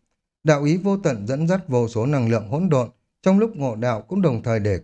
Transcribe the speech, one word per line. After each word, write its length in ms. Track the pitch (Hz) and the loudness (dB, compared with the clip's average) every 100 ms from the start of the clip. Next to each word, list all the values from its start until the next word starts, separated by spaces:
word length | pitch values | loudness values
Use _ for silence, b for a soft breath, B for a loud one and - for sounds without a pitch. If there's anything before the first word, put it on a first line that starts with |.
| _ _ _ _ | _ _ _ _
Đạo 200 | 156 143 | 0 2
ý 120 | 147 175 | 2 0
vô 200 | 185 196 | 0 0
tận 300 | 185 117 101 | -2 -4 -4
dẫn 220 | 135 165 | -2 0
dắt 200 | 190 175 | -2 0
vô 200 | 123 117 | -2 0
số 180 | 113 120 | -2 0
năng 220 | 147 113 | 0 2
lượng 200 | 113 104 | 0 -2
hỗn 200 | 143 185 | -2 0
độn, 220 | 139 117 - _ _ | 0 0 -8 _ _
trong 160 | 190 196 | 2 4
lúc 180 | 226 220 | 2 -2
ngộ 200 | 135 110 | -6 -2
đạo 260 | 123 110 | -2 -2
cũng 200 | - 190 | -4 0
đồng 200 | 175 117 | 0 0
thời 180 | 107 113 | 0 0
đề 180 | 104 92 | 0 -2